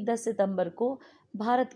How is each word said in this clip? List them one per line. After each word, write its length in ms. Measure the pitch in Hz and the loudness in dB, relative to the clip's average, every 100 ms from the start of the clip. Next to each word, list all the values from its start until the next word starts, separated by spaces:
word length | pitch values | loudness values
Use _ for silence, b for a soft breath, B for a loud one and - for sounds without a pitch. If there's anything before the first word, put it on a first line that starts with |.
दस 200 | 214 233 | 0 -2
सितंबर 440 | 226 208 196 185 175 | 0 0 0 0 -2
को 320 | 170 247 269 B B B 196 | 0 -2 -2 B B B -6
भारत 360 | 220 247 254 | 0 2 0